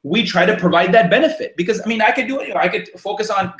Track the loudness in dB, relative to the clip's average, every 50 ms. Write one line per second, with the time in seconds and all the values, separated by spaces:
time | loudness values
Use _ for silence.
0 | -8 -4 -2 -2 -2 0 0 2 2 2 2 2 2 2 2 2 2 4 4 4
1 | 4 4 4 2 2 2 0 -2 -8 -8 -6 -4 -2 -2 -2 -4 -2 -4 -2 0
2 | 0 0 0 0 -2 -4 -4 -6 -6 -4 -4 -2 -2 -2 -2 -4 -8 -10 -16 -12
3 | -10 -8 -6 -4 -4 -2 -2 -2 -2 -4 -6